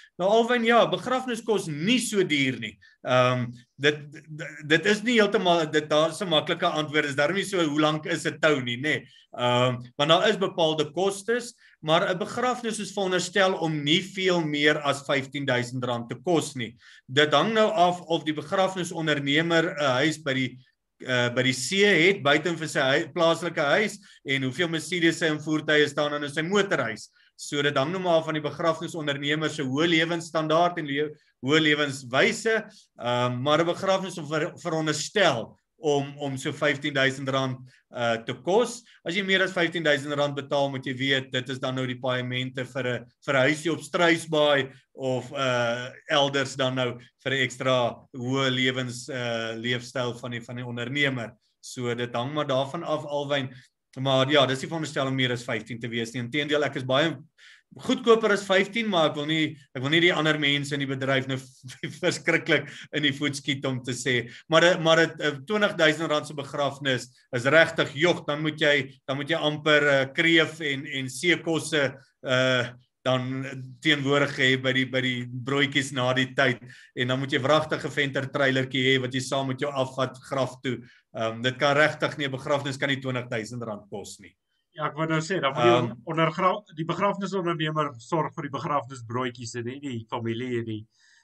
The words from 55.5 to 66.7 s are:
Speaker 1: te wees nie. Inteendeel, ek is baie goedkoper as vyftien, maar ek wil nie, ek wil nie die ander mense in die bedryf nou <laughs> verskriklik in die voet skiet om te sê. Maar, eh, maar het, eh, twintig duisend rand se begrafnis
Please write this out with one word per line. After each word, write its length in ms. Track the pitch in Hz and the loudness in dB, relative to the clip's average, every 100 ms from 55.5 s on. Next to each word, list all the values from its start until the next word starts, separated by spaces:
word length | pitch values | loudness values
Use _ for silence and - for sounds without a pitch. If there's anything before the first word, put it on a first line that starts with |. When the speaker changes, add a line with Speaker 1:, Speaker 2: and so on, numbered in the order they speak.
| 113 107 117 | -6 -6 -10
Speaker 1:
te 80 | 123 | -6
wees 260 | 117 113 | -6 -6
nie. 80 | 127 | -6
Inteendeel, 400 | 120 147 147 147 | -4 -4 0 0
ek 120 | 143 147 | 0 -2
is 80 | |
baie 340 | 127 131 165 131 - _ - - _ - | 0 2 2 -2 -12 _ -20 -20 _ -8
goedkoper 560 | - 254 233 226 220 | -2 0 4 4 4
as 140 | 196 - | 0 2
vyftien, 400 | 190 196 214 220 | 2 2 -2 0
maar 200 | 180 151 | 2 2
ek 40 | 147 | 0
wil 100 | 147 | -2
nie, 320 | 160 151 - _ 135 | -2 -2 -4 _ -6
ek 60 | |
wil 80 | 135 | 0
nie 100 | 165 | 4
die 120 | 170 | 4
ander 260 | 156 156 151 | 4 2 2
mense 340 | 143 143 135 | 0 0 -2
in 60 | 143 | -4
die 100 | 135 | -4
bedryf 380 | 135 131 135 131 | -4 0 0 0
nou 100 | 131 - - 127 | -6 -8 -20 -20
<laughs> 320 | - 156 - | -12 -12 -4
verskriklik 680 | 180 - - 160 160 147 147 - - 147 | -2 0 0 0 2 0 0 -12 -8 -2
in 80 | |
die 100 | 147 | -2
voet 220 | 135 147 131 | 0 -4 -4
skiet 300 | - 135 143 | -4 -4 -4
om 180 | 131 | -4
te 100 | 127 | -6
sê. 360 | 120 139 123 117 - - | -4 0 -2 -2 -12 2
Maar, 160 | 160 | 6
eh, 160 | 170 180 | 6 4
maar 180 | 160 165 | 4 4
het, 220 | 165 151 | 4 0
eh, 160 | 151 139 135 | -4 -4 -4
twintig 300 | 208 202 160 | 0 0 4
duisend 320 | 156 151 165 | 2 2 0
rand 180 | 151 147 | -2 -2
se 60 | |
begrafnis 760 | 151 131 151 139 | -8 -8 -2 -2